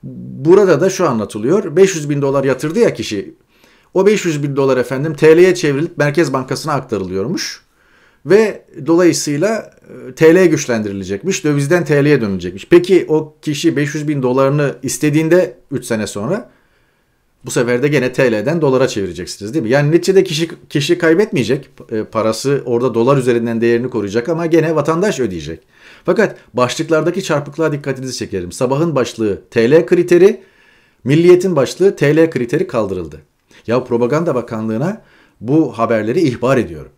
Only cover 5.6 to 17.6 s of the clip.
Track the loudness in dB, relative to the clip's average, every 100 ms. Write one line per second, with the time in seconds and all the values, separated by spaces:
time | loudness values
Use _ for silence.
5.6 | -2 -2 -4 -2 -2 0 0 -2 -6 -8
6.6 | -4 -6 -4 -6 -4 -6 -4 -6 -8 -12
7.6 | _ _ _ _ _ _ 2 2 2 -4
8.6 | _ -12 0 4 4 2 -4 -2 -2 -4
9.6 | -8 _ _ -20 -18 4 6 6 6 2
10.6 | -2 -2 -2 -6 -6 -6 -4 -2 0 0
11.6 | 0 0 2 2 4 2 0 -4 -6 -12
12.6 | 4 4 6 2 2 -2 -2 _ -8 -2
13.6 | 0 0 -2 -4 -4 -2 0 2 2 2
14.6 | -2 -4 -8 -2 0 0 2 2 2 -6
15.6 | _ -10 -4 -4 -4 -6 -6 -6 -8 _
16.6 | _ _ _ _ _ _ _ _ -8 -4